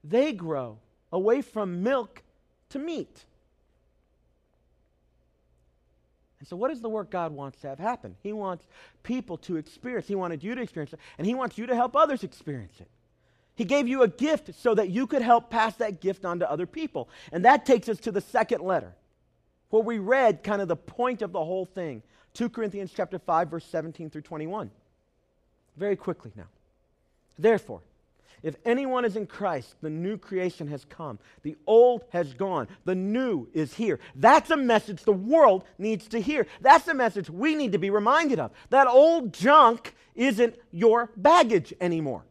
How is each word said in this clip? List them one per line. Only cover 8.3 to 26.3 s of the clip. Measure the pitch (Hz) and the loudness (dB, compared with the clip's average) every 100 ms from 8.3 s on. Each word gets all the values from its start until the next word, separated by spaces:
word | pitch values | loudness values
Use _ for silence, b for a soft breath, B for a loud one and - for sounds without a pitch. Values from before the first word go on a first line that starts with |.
wants | 214 196 175 _ b b b | -8 -8 -10 _ b b b
people | - 254 - 165 | -8 -8 -8 -14
to | - 165 | -8 -8
experience. | 151 - 247 233 - | -8 -16 -10 -10 -6
He | |
wanted | 196 180 160 | -6 -6 -8
you | 180 | -8
to | 254 | -8
experience | 233 170 143 | -10 -10 -12
it, | 160 B B | -14 B B
and | 180 | -4
he | |
wants | 254 240 - | -4 -6 -8
you | |
to | 240 | -4
help | 233 247 | -2 0
others | 277 302 269 | 2 2 0
experience | - - - 135 98 _ | -8 -12 -12 -12 -14 _
it. | - _ _ _ _ _ _ | -20 _ _ _ _ _ _
He | - | -8
gave | 196 277 240 | 0 0 0
you | 262 | 2
a | 226 | 2
gift | - 294 302 - | 2 -2 -2 -6
so | - 240 | -4 0
that | 214 190 | 0 0
you | 202 | -4
could | 262 294 | -2 -2
help | 233 233 233 | 2 2 2
pass | 226 220 | -2 -2
that | - 226 185 | -2 -8 -4
gift | 190 190 | -6 -6
on | 180 175 | -8 -4
to | 170 | -4
other | 151 | -4
people. | 180 320 320 147 120 B B | -8 -10 -10 -10 -12 B B
And | 170 | 2
that | 214 285 - | 4 4 4
takes | 240 226 | 2 2
us | 208 | -6
to | 233 | -4
the | 202 | -6
second | - 240 220 214 | -4 -4 -2 -4
letter, | 180 170 90 - _ _ _ _ _ _ _ | -2 -4 -4 -20 _ _ _ _ _ _ _
where | 220 | 0
we | 226 226 | 0 -4
read | 190 262 240 170 | 0 2 4 2
kind | 196 202 | -4 -4
of | 185 | -4
the | |
point | 165 - - 247 240 | -6 -8 -4 -4 -4
of | 202 | -6
the | 180 | -6
whole | 160 185 | -6 -6
thing, | 185 190 165 113 _ b b | -8 -10 -10 -12 _ b b
Two | - 233 | -8 -6
Corinthians | - 214 202 190 | -4 -8 -8 -10
chapter | - 185 185 | -6 -6 -6
five, | - 165 170 | -2 -2 -2
verse | 165 | -8
seventeen | - 165 160 160 156 | -8 -8 -8 -14 -14
through | 151 | -16
twenty-one. | 147 160 160 208 113 _ _ _ _ _ _ _ _ _ _ - | -14 -12 -10 -10 -12 _ _ _ _ _ _ _ _ _ _ -8
Very | 202 | -6
quickly | 190 - 160 117 | -4 -6 -10 -14